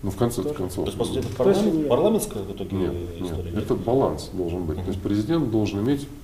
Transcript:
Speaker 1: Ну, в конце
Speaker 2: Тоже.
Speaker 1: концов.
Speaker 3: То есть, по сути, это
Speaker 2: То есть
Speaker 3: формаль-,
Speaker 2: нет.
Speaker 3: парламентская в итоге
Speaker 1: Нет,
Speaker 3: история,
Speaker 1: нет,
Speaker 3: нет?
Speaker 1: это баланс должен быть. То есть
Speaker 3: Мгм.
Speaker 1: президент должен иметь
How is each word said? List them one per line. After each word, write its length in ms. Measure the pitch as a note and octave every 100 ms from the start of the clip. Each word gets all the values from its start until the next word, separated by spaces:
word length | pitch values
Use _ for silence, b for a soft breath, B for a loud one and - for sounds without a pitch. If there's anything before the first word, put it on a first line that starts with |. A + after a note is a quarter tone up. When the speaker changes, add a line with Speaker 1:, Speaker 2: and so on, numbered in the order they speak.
Speaker 1:
Ну, 80 | G2
в 60 | -
конце 260 | A#2+ -
Speaker 2:
Тоже. 100 | F2+ F2+
Speaker 1:
концов. 300 | F2+ F#2 D#2
Speaker 3:
То 60 |
есть, 60 | -
по 60 | A2+
сути, 140 | C3
это 80 | C3+ -
Speaker 2:
То 140 | B2+
есть 120 | F3+
Speaker 3:
формаль-, 160 | G#3+ D#3+
Speaker 2:
нет. 100 | D3
Speaker 3:
парламентская 540 | B2+ F#3+ A3 - A2
в 80 | F#2+
итоге 240 | F#2 F#2 F#2+
Speaker 1:
Нет, 180 | F2 E2+ F2 E2+
Speaker 3:
история, 240 | F2+ D#2
Speaker 1:
нет, 100 | F2 F2+
Speaker 3:
нет? 80 |
Speaker 1:
это 100 | G#2+ B2+
баланс 540 | F2+ C3 G#2 D2+ -
должен 300 | F#2 F2 F2 E2+
быть. 100 | D#2
То 60 | F2+
есть 80 | G2
Speaker 3:
Мгм. 100 | -
Speaker 1:
президент 420 | G2+ A2+ E3 C3
должен 280 | G#2+ G#2 G2+
иметь 280 | A2+ C#3+ - -